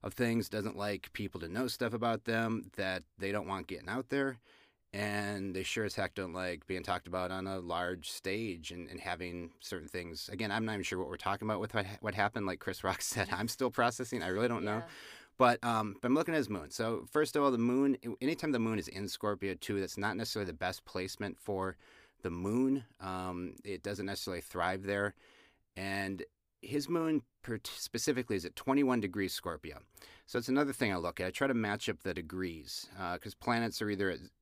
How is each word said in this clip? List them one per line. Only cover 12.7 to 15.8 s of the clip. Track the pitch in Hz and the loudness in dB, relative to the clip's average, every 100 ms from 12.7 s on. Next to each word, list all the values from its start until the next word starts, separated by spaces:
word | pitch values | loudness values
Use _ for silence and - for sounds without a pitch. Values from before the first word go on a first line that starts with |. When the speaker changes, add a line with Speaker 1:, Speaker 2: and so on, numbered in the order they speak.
| 92 | -2
Speaker 1:
Rock | 95 92 | 0 0
<laughs> | - | 0
said, | - 95 | 0 0
"I'm | 90 110 | 0 -2
still | - 127 | 0 0
processing. | - 120 120 123 123 | 4 2 4 -4 -2
I | 87 | 0
really | 92 120 | 2 2
don't | 117 | 2
know." | 98 107 | 0 -2
Speaker 2:
Yeah. | - - - - - _ | -4 -12 -16 -18 -20 _
Speaker 1:
But, | 123 120 | 8 8
um, | 120 113 | 4 2